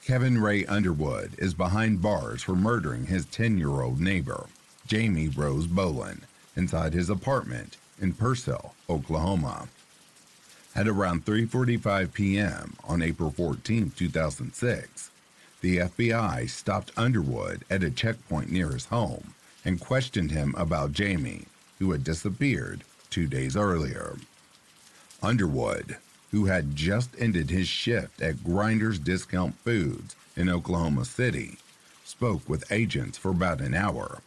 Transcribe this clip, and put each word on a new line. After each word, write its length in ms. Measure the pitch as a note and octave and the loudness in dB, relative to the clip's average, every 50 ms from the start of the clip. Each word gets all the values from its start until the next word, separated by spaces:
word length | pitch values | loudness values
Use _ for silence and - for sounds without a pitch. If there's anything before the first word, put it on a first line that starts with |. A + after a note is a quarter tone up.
| - | 0
Kevin 360 | - B2+ B2+ B2 C3 B2 A#2 | 2 2 2 4 4 4 4
Ray 260 | G#2+ G#2 G#2 G2+ F#2 | 4 4 4 2 2
Underwood 640 | - G2 G#2 G#2 F2+ E2+ D2 D2+ C#2+ B1+ G#1 G1+ G1+ - - | 2 2 2 2 2 2 2 0 -2 -2 -4 -4 -8 -6 -2
is 160 | - F#2+ F2 | -2 -2 0
behind 480 | D#2+ F#2 F2+ F#2 G#2+ A2 A2 G#2+ F#2 E2+ | 0 0 0 2 2 4 4 2 2 2
bars 400 | G#2+ G#2 E2+ C#2 A1+ G#1+ A#2+ - | 2 0 0 -2 -4 -6 -6 -2
for 120 | - F#2 | 0 2
murdering 520 | F2+ F#2+ A2 A#2+ A2+ - D2 B1 A#1+ B1+ | 2 4 4 2 2 0 -2 -4 -4 -2
his 180 | D2+ F#2 F#2 - | 0 0 -2 -2
ten-year-old 760 | - - - A2+ A#2 A2 F#2+ D#2+ C#2+ C#2 C#2 B1+ B1 B1+ C2+ | -4 -2 0 2 2 2 2 2 2 0 0 0 0 0 0
neighbor, 460 | E2 F#2 G2 F2+ D2 - - - - - - - - - - - - | 0 2 2 0 0 -2 -6 -6 -8 -12 -18 -20 -20 -20 -20 -20 -6
Jamie 420 | - G#2+ G#2+ A2+ A2+ G2 D#2+ D#2 D#2 | -2 0 2 2 2 2 2 0 0
Rose 380 | C2+ C2 D2 D2 C#2 C#2+ E2 | 0 0 0 0 0 0 0
Boland, 560 | E2+ E2+ F#2 F#2+ F2+ D2+ B1+ G#1 G1+ G1+ - - - - - - - - | 0 2 2 2 2 0 -2 -6 -8 -10 -12 -16 -20 -20 -20 -20 -12 -2
inside 360 | - F#2 F2 - E2+ E2 D#2+ D#2 | -2 -2 0 2 0 0 2 2
his 160 | F2 F2+ E2+ | 0 0 0
apartment 720 | G#2 F#2 - - C#3 B2+ - - A#1+ A#1+ - - - - - - - - | -2 -2 0 0 0 0 0 -2 -8 -8 -10 -12 -16 -20 -20 -20 -12 -2
in 120 | - F#2 E2+ | -2 -2 0
Purcell, 600 | - G#2+ B2 C3 B2 - - B1+ - - - - - - - | 2 0 0 0 0 -2 -4 -4 -4 -6 -14 -20 -20 -6 -2
Oklahoma. 800 | F2 D#2 C#2 - D#2+ D#2 D#2+ F#2 G2 F2+ D2+ B1+ - - - - - - - _ - - - - - - - - - - - - - - - - - | -2 -2 0 0 0 0 2 2 2 2 0 0 -4 -6 -10 -12 -16 -20 -20 _ -20 -20 -20 -20 -20 -20 -20 -20 -20 -20 -20 -20 -20 -20 -20 -8 -2
At 140 | - G2 A2 | 0 2 2
around 360 | G#2+ G2 G2 F2+ E2+ E2 - | 2 2 2 2 2 0 0
three 220 | - G#2+ A2 A#2 | 2 2 2 2
forty-five 680 | A2+ - B2+ B2+ A#2+ A#2+ A2+ - G#2+ G2+ G2 F#2 F2 - | 2 2 2 2 2 2 2 2 2 2 2 2 0 0
P 260 | - G#2 G2 F#2+ G2+ | 0 2 2 4 4
M 380 | G#2 F2+ - - - - - - - | 2 0 -2 -4 -10 -12 -14 -16 -6
on 180 | - D#2 F2 E2 | -2 0 0 2
April 280 | E2 E2 - E2+ D#2 | 0 0 0 -2 -2
fourteenth, 680 | C#2+ - F2 D#2+ - - - - A2 A#2 G#2+ - - | -2 -2 -2 -2 -2 -4 -2 -2 0 0 0 0 -2
two 140 | - F2+ E2+ | -2 -4 -2
thousand 440 | C2+ E2 D#2+ D#2 C#2+ - B1+ B1 - | 0 0 0 -2 -2 -4 -10 -10 -8
six, 560 | - - B2 G#2+ - - - - - - - _ - _ _ - - - - - - - | -4 -2 -2 -2 -2 -4 -12 -16 -18 -18 -18 _ -20 _ _ -20 -20 -20 -20 -16 -4 0
the 180 | F2+ F#2 F2+ | 2 2 4
F 160 | F2 F2 - | 2 0 0
B 160 | - A#2+ A#2 A2+ | 0 0 2 2
I 340 | A#2 A#2 G2 D2+ B1 B1 | 2 0 0 0 -2 -4
stopped 460 | - - - - - G2 G2 - - - - | -4 -6 -6 -2 -2 -2 -2 -2 -4 -2 0
Underwood 680 | A2+ B2 B2+ A2 D#2+ C#2 B1 A1+ G1+ G1+ G1+ G1+ - - | 2 4 4 4 2 0 -2 -2 -4 -6 -6 -8 -4 -2
at 120 | F#2 G2 F#2 | 0 0 0
a 80 | D#2+ | 0
checkpoint 600 | - - - A2 A2+ - - - F2 D2+ C#2 - D#2+ | 0 0 -2 -2 -2 -2 -6 -4 -4 -2 -2 0 0
near 160 | F#2 F2 D#2 | 0 0 0
his 160 | C#2 B1 - | -2 -4 -4
home 480 | - G#2+ A#2+ A2 E2 C2 - - - - _ - - - - - | -2 0 0 0 0 -2 -8 -10 -16 -20 _ -20 -20 -20 -6 -2
and 160 | F#2 F#2 E2+ | 0 0 0
questioned 520 | - - B2+ C3 B2+ B2+ - G#2+ F2 D2 | 0 0 0 0 0 0 0 0 0 2
him 240 | D2+ D#2 C#2+ C#2+ - | 0 0 0 0 0
about 340 | - F2 D#2+ E2 D#2 C#2+ D2 | 0 0 0 0 0 0 0
Jamie, 540 | D2 D2+ G2+ G2+ G2 E2 C#2 A#1 G1+ G1+ G1+ - - - - - _ - | 0 0 0 2 2 0 -2 -2 -6 -10 -14 -16 -20 -20 -20 -20 _ -2
who 140 | G2 F#2+ F2 | 0 0 0
had 100 | D2 C2 | 0 0
disappeared 800 | D2 D#2+ D#2+ - G#2 F#2 A2 C#3+ C#3+ A#2+ D2+ B1 G1+ G1+ - - - - - - - | -2 -2 -2 -2 -4 -2 0 0 2 2 0 -2 -6 -8 -10 -12 -16 -20 -20 -16 -8
two 160 | - - E2+ | -2 -2 -2
days 320 | D2+ C2+ C2 C2 C2+ C2 G2+ | 0 0 -2 -2 0 0 2
earlier. 580 | G#2 G2+ F2+ E2 D2+ C2+ B1 - G1+ G1+ - - - - - - - _ - - _ _ - - - - - - - - - - - | 2 2 2 2 0 -2 -4 -6 -8 -8 -10 -12 -14 -18 -20 -20 -20 _ -20 -20 _ _ -20 -20 -20 -20 -20 -20 -20 -20 -14 -4 -2
Underwood, 760 | G#2 A#2+ A#2+ G2 E2 C#2 B1+ A#1 G#1+ G1+ - - - - - - - - - _ - | 0 2 2 2 2 2 0 0 0 -2 -2 -4 -8 -12 -14 -16 -20 -20 -20 _ -2
who 160 | - G#2 G#2 | 0 2 4
had 280 | F#2+ F#2+ F2+ D#2 C#2+ C#2+ | 4 4 2 2 0 -2
just 360 | C#2+ D2+ E2+ G2 A2+ B2+ B2 - - | 0 0 0 2 2 0 -2 -4 -2
ended 320 | B2 A2+ G#2 F2 D#2 C#2 | 0 2 2 2 2 2
his 180 | D#2+ F#2 F#2 E2+ | 2 0 0 0
shift 540 | - - - A#2 A#2+ G#2+ D2+ C#2+ - - - | -2 -2 0 0 0 0 0 -4 -8 -4 -2
at 200 | E2 D#2 - - | -2 -2 -2 -2
Grinders 560 | - F2 G2 G#2 A2 A2 A2 G#2+ A2 G#2+ F2 | 0 0 2 2 4 4 4 2 2 0 0
Discount 560 | C#2+ D#2 F2+ F#2 - - - F#2 F#2 - - | 0 0 0 0 -2 -2 0 0 0 0 -2
Foods 600 | - - A#2 A#2 G#2+ F2 C#2 B1 - - - - - - - - | -4 -2 0 2 2 2 0 -2 -4 -10 -16 -18 -20 -20 -14 -4
in 140 | - F2 F2+ | 0 2 2
Oklahoma 560 | F2+ F2 D#2+ - F2+ E2+ E2 D#2+ D2 C2 B1+ | 2 2 0 0 0 0 2 2 2 0 0
City, 540 | - - - B2 B2 F2+ C2 - - - - - - - - - - - - - | -2 -2 0 0 0 0 -2 -6 -8 -12 -18 -20 -20 -20 -20 -20 -20 -20 -20 -20
spoke 420 | - - - B2 A#2+ G#2 D2+ - - | -20 -8 -4 -2 0 0 -2 -2 -4
with 240 | D2+ D2 - - G2+ | -4 -4 -2 -2 0
agents 460 | G#2 A#2 G2 - C#2+ B1 G1+ - - | 0 0 0 0 -4 -4 -4 -8 -6
for 140 | - F#2+ F#2+ | -4 -2 0
about 280 | E2+ F#2 F2+ E2 C2+ | 2 2 0 0 -2
an 140 | C2+ C2+ B1 | -2 -2 0
hour 480 | E2+ G2+ G#2 - A#2 - - - - - | 0 0 0 0 -2 -6 -8 -10 -14 -18